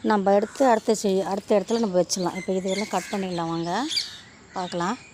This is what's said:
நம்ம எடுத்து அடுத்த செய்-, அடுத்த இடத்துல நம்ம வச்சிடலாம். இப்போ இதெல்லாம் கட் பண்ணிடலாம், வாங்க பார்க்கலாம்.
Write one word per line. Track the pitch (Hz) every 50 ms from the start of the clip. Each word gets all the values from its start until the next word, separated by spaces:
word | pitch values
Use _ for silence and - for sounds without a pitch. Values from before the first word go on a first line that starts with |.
| - 220
நம்ம | 220 208 190 196 196 208
எடுத்து | 214 214 - - 277 254
அடுத்த | 226 220 - - 220 -
செய்-, | - 202 190 190 - -
அடுத்த | 196 202 - - 214 202
இடத்துல | 185 - 226 226 233
நம்ம | 202 180 180
வச்சிடலாம். | 170 - - 196 180 170 - 185
இப்போ | - - 185 190
இதெல்லாம் | 185 196 190 196 214 - -
கட் | 185 - -
பண்ணிடலாம், | - 202 190 185 180 170 170 165 165
வாங்க | 165 165 170 175 214 269 320 - - - - - - - - - - - - -
பார்க்கலாம். | 190 180 180 - 175 170 185 240 - - -